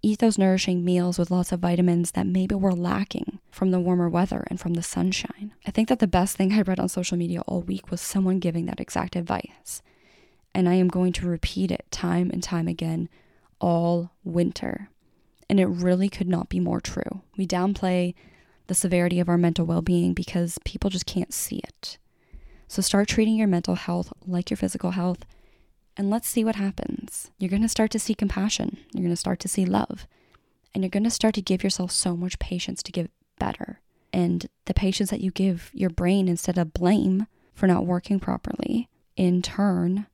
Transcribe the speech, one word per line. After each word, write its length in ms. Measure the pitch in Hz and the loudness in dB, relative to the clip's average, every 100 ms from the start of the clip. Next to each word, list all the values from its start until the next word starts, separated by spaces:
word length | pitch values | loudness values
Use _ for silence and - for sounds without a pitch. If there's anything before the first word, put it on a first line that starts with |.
Eat 180 | 214 214 | 0 4
those 180 | 226 208 | 4 4
nourishing 480 | 190 185 - 180 175 | 4 4 2 0 2
meals 320 | 180 180 175 | 2 2 0
with 140 | 175 | 0
lots 200 | 180 175 | 0 0
of 100 | 175 | 0
vitamins 500 | 175 175 180 170 175 | 0 4 4 4 0
that 160 | - 185 | -2 0
maybe 260 | 185 185 | 0 0
were 200 | 202 190 | 2 2
lacking 680 | 175 175 202 196 - - - _ | 0 0 -2 -2 -4 -6 -10 _
from 220 | - 190 | -2 2
the 80 | 180 | 2
warmer 280 | 175 180 175 | 2 2 2
weather 360 | 170 190 - - | 2 0 -2 -6
and 120 | 180 | -6
from 160 | 175 170 | -4 -4
the 80 | |
sunshine. 680 | 170 - 180 185 - - 208 - - | -4 -2 0 -2 -6 -10 -14 -10 -6
I 60 | |
think 180 | - 220 | 0 2
that 80 | - | 4
the 80 | 202 | 4
best 320 | 180 185 - | 2 2 2
thing 160 | 190 | 2
I 80 | 214 | 4
read 180 | 190 185 | 2 0
on 100 | 185 | -2
social 280 | - 180 175 | -2 -2 -2
media 240 | 170 175 - | -2 -4 -2
all 140 | 185 | -4
week 280 | 175 190 - | -4 -6 -6
was 120 | 175 | -8
someone 360 | - 202 190 185 | -4 0 2 2
giving 300 | 175 170 170 | 0 -2 -4
that 120 | - | -6
exact 360 | - - 180 180 | -4 -4 -4 -4
advice. 680 | 170 92 - - - - _ _ _ _ _ _ _ | -2 -4 -4 -16 -16 -16 _ _ _ _ _ _ _
And 160 | - 180 | 0 4
I 60 | 185 | 6
am 140 | 180 | 4
going 220 | 180 180 | 4 0
to 140 | 175 180 | 0 -4
repeat 440 | 170 - - 185 | -4 -4 -2 -2
it 140 | 175 - | -2 -6
time 400 | - 175 175 180 | -6 0 0 0
and 120 | 180 | -2
time 240 | - 170 165 | -4 -2 -2
again 420 | 165 165 165 170 _ _ _ _ _ | -2 -4 -4 -6 _ _ _ _ _
all 520 | 180 170 170 175 175 _ | 0 2 2 0 -2 _
winter. 640 | 190 170 175 - - - 202 _ _ _ _ _ _ | -4 0 0 0 -8 -8 -12 _ _ _ _ _ _
And 100 | 196 | 4
it 60 | 180 | 4
really 440 | 175 180 180 196 | 2 2 2 2
could 180 | - 180 | -2 -2
not 220 | 180 - | -2 -2
be 100 | 180 | -2
more 220 | 175 175 | 0 -2
true. 420 | - - - 190 - - | -4 -6 -6 -8 -14 -8
We 120 | 190 | -4
downplay 680 | 180 185 202 190 180 180 - - _ _ _ _ | 0 0 0 0 0 0 -4 -16 _ _ _ _
the 80 | 180 | -2
severity 440 | 185 175 175 175 | 2 2 2 2
of 100 | 175 | 2
our 100 | 175 | 4
mental 260 | 175 165 165 | 4 2 0
well-being 480 | 170 165 175 175 | 0 2 2 2
because 460 | 180 180 180 170 - - | 0 -2 -2 -2 -4 -8
people 260 | - 202 | -4 -2
just 160 | 185 - | -2 -4
can't 260 | - - | -4 -4
see 240 | - - - | -6 -6 -8
it. 400 | - - - - _ _ _ - - - - | -10 -14 -16 -16 _ _ _ -20 -20 -20 -10
So 160 | - | -2
start 240 | 190 196 208 | 2 2 2
treating 280 | - 220 220 | 2 2 4
your 120 | 220 | 4
mental 280 | 175 175 180 | 2 2 -2
health 380 | - 175 180 - - | -2 -4 -4 -8 -4
like 240 | 175 180 | -4 -2
your 80 | 196 | -2
physical 340 | 190 - 180 | -2 -2 -4
health, 340 | 185 175 175 - - - _ _ _ _ - | -2 -2 -4 -8 -20 -20 _ _ _ _ -6
and 120 | 196 | -2
let's 180 | 220 - | -2 -2
see 160 | - | 0
what 120 | 220 214 | 0 0
happens. 760 | 196 - - - - - - _ | -2 -4 -6 -8 -8 -12 -14 _
You're 120 | 185 | -2
gonna 200 | 196 220 | 2 0
start 220 | - 220 | 2 0
to 80 | 226 | 0
see 160 | - 214 | -4 -2
compassion. 640 | 202 - 196 - - 202 - | 0 0 -2 -2 -4 -6 -10
You're 120 | - | -4
gonna 120 | 180 175 | -2 -2
start 240 | - 180 | -2 -2
to 60 | 190 | -2
see 180 | - 185 | -2 2
love. 420 | 202 - - - _ _ _ _ _ _ | 2 0 -6 -14 _ _ _ _ _ _
And 100 | - | -4
you're 60 | 190 | -2
gonna 200 | 202 220 | 0 0
start 260 | 226 220 214 | 2 2 2
to 60 | |
give 220 | 190 185 | 0 0
yourself 280 | 196 - 180 | 0 -2 -2
so 260 | - 185 175 | 0 0 0
much 220 | 180 - | -4 -4
patience 440 | - 180 - 190 | -4 -4 -6 -8
to 80 | - | -6
get 200 | 175 170 _ _ _ | -6 -6 _ _ _
better. 400 | - - - - _ _ _ | -4 -4 -8 -12 _ _ _
And 360 | 185 175 175 - _ - | 0 0 0 -4 _ -2
the 80 | |
patience 360 | - 190 190 196 | 0 2 0 -2
that 100 | - | -2
you 100 | 190 | -4
give 400 | - 190 175 - | 0 0 0 -6
your 160 | - 185 | -2 -2
brain 380 | 165 175 196 185 | 2 2 4 4
instead 300 | 170 - 180 | 2 0 0
of 160 | 165 | 0
blame 540 | - 175 196 - 190 214 _ _ | 2 4 4 4 2 -2 _ _
for 140 | - 190 | 2 4
not 180 | 180 175 | 4 2
working 340 | 180 - 196 | -2 0 -4
properly, 720 | - - - - - 226 240 _ _ - | -2 -4 -4 -6 -2 -2 -4 _ _ 0
in 260 | 180 180 | 2 2
turn 680 | 180 - 202 180 175 190 208 | 0 0 0 2 0 -2 -4